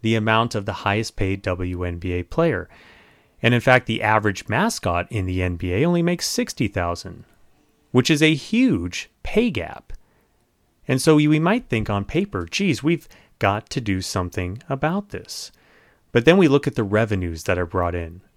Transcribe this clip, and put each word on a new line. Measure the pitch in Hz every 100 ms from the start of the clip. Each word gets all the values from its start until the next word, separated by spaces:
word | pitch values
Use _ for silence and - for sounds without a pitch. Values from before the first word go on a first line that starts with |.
the | 113 113
amount | 110 110 117 110
of | 101
the |
highest | 95 104 104 113 -
paid | 95 95
W | 95 90 90 90
N | 90 87
B | 90
A | 87
player. | 87 - 165 98 87 - - - _ _ _ _
And | 117
in | 120
fact, | 135 127 -
the | 113
average | 110 110 107 98 -
mascot | 110 214 - 98 87 -
in | 107 92
the | 92
N | 90 87
B | 90
A | 90 165
only | 175
makes | 170 175 -
sixty | - 240 - 160
thousand, | - 87 85 92 87 - _ _ _ _ _ _
which | 127 120
is | 151
a | 156
huge | 151 - 226 262 123 90 - - _
pay | - 208 240
gap. | 120 82 - _ - _ _ _ _ _ _ _ _ -
And | 131
so | 165 156
we | 151 151
might | 165 220 -
think | 113 107
on | 101
paper, | 95 160 202 95 85
"Geez, | - 196 131
we've | 143 170 - - _ _
got | 101 104 -
to | 143
do | 110 95
something | 92 101 90 - 90 104 -
about | 135 151 190 202
this." | 92 - - - _ _ _ _ _ _
But | 120 117
then | 185
we | 165
look | 139 139
at | 123
the |
revenues | 104 104 113 101 90 82
that | - 90
are | 87
brought | 92 87 87
in | 85 85 _